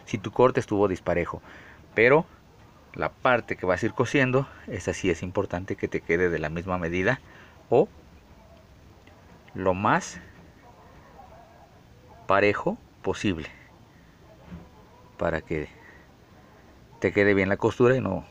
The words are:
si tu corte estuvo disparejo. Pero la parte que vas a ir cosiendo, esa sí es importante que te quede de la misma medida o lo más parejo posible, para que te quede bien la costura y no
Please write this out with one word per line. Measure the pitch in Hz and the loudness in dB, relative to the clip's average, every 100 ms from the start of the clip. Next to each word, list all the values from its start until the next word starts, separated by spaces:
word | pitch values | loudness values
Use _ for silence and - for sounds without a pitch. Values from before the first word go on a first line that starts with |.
| - | -8
si | 107 | -8
tu | 107 | -4
corte | - 123 123 | 2 4 2
estuvo | - 101 101 | -2 0 0
disparejo. | 90 - 85 85 - - - - - - - | 0 -2 -2 -2 -6 -14 -20 -20 -20 -4 4
Pero | 120 151 - - - - - - - | 6 6 2 -10 -20 -20 -20 -20 -16
la | - 78 | -6 -6
parte | - 131 120 - 98 | -2 2 2 0 -4
que | 92 | 0
vas | 90 | 0
a | 107 | 0
ir | |
cosiendo, | - 120 147 131 127 139 - - | -2 0 0 2 0 -2 -10 -12
esa | 107 - | -8 -6
sí | - 95 | -2 -2
es | 85 | -2
importante | 92 101 - 87 95 104 | -2 -4 -4 -4 -6 -6
que | - | -6
te | - | -6
quede | - 85 90 | -2 0 0
de | 78 | 0
la | 78 | -4
misma | 85 92 90 | -6 -4 -4
medida | 82 90 98 131 - - - - - | -2 -2 0 -2 -6 -20 -20 -18 0
o | 127 202 - - - - - - - - - - - - - - - - | 2 2 -4 -20 -20 -20 -20 -20 -20 -20 -20 -20 -20 -20 -20 -20 -20 -14
lo | - 95 | -4 0
más | 92 104 165 - - - - - - - - - - - - - - - - - - - - - - - | 2 2 0 -2 -12 -18 -20 -20 -20 -20 -20 -20 -20 -20 -20 -20 -20 -20 -20 -20 -20 -20 -20 -20 -10 0
parejo | 98 104 - 175 226 - - | 2 4 2 -2 -6 -10 -10
posible, | 98 90 107 80 73 - - - - - - - - - - - - - - - - - | -6 -4 -2 -4 -6 -16 -20 -20 -20 -20 -20 -20 -20 -20 -20 -20 -20 -20 -20 -20 -18 -6
para | 85 80 | -4 -4
que | - 80 73 - - - - - - - - - - - - - | -6 -8 -8 -14 -20 -20 -20 -20 -20 -20 -20 -20 -20 -20 -20 -4
te | 98 | 0
quede | 101 101 | 2 4
bien | 98 95 | 4 2
la | 98 | 0
costura | 113 - 123 131 | 0 2 2 2
y | |
no | 101 90 - | 0 -4 -8